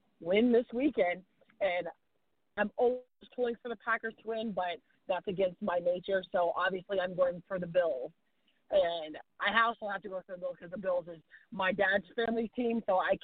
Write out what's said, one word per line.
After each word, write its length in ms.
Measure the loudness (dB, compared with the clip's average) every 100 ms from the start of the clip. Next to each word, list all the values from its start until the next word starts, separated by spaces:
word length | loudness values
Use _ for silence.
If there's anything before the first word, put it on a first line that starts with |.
| _ _
win 320 | 2 4 6
this 140 | 4 2
weekend, 500 | 0 0 2 0 0 -8 _ _ -4
and 260 | -2 0 -4 -10 _ _ _ _ _ -4
I'm 140 | -4 2
always 220 | 0 0 -6 _ -14 -4
pulling 200 | -4 -4
for 80 | -8
the 80 | -8
Packers 360 | -4 -4 -4 -8
to 60 | -6
win, 240 | -4 -4
but 280 | -2 -4 -6 _ _ -6
that's 200 | -4 -4
against 340 | -2 -2 -2
my 180 | -2 0
nature, 440 | 0 -2 -2 -2 -2
so 200 | 0 0 0
obviously 440 | -2 -2 -4 -4
I'm 160 | -2 0
going 260 | 0 0 -6
for 100 | -6
the 80 | 0
Bills. 460 | 2 2 0 -6 -12 _ _ _ _ 0
And 460 | 2 4 0 -8 -12 -16 -2
I 200 | 2 4
also 260 | 4 0 -6
have 140 | -6
to 60 | -8
go 120 | -10 -10
for 80 |
the 60 | -10
Bills 180 | -8 -10
'cause 100 | -12
the 80 | -6
Bills 300 | -2 0 -2
is 120 | -12 -20 -20 _
my 200 | -2 0
dad's 340 | 2 2 2 -2 -2
family 360 | -2 0 -2 -2
team, 280 | -2 0 2
so 120 | 2
I 180 | 2 0